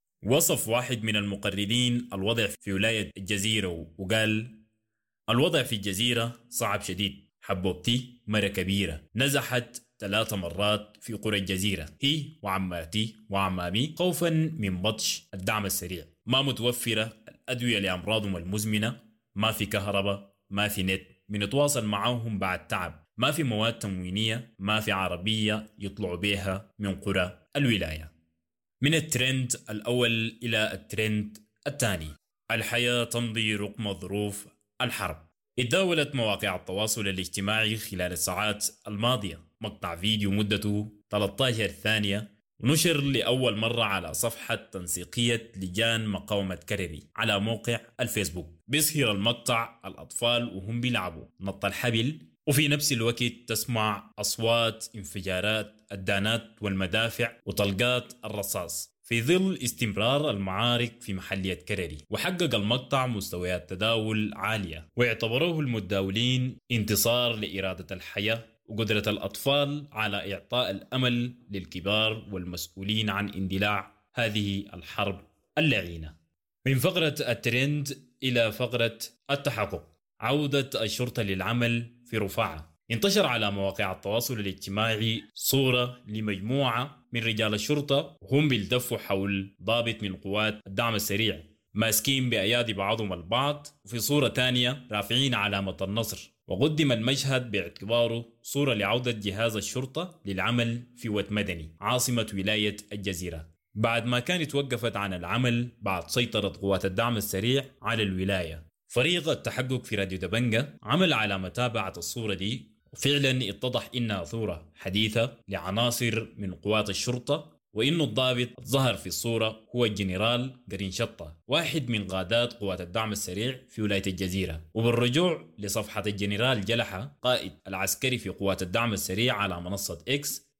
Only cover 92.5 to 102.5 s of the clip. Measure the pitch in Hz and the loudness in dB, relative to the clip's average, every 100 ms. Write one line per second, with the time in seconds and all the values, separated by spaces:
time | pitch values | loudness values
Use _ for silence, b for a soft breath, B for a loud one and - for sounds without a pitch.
92.5 | 120 113 98 98 113 101 90 82 120 143 | 4 2 0 0 0 0 -4 -2 0 0
93.5 | 147 - - - 120 110 147 147 131 127 | -2 -8 -20 -8 -4 2 4 4 2 2
94.5 | 123 123 139 - 104 101 120 135 110 101 | 4 2 0 -4 -2 0 2 2 2 2
95.5 | 101 95 87 98 110 107 - - _ - | 0 -2 -2 -2 0 -2 -6 -14 _ -4
96.5 | 92 156 156 143 113 120 139 135 131 123 | 2 2 4 2 4 2 0 2 0 0
97.5 | 101 85 - 101 117 117 117 117 _ - | -4 -4 -6 0 4 4 0 -8 _ -6
98.5 | 139 135 107 98 120 123 110 101 98 117 | 0 2 2 2 2 0 -2 -2 0 0
99.5 | 107 - 127 131 156 180 - 101 92 101 | 0 -4 -4 -4 -6 -6 -8 -6 -2 2
100.5 | 120 117 117 120 - 113 104 98 104 92 | 2 2 -2 -8 -8 -2 -2 0 -2 -2
101.5 | 82 80 - 104 127 131 120 107 98 98 | -4 -8 -4 0 0 2 0 -2 -2 0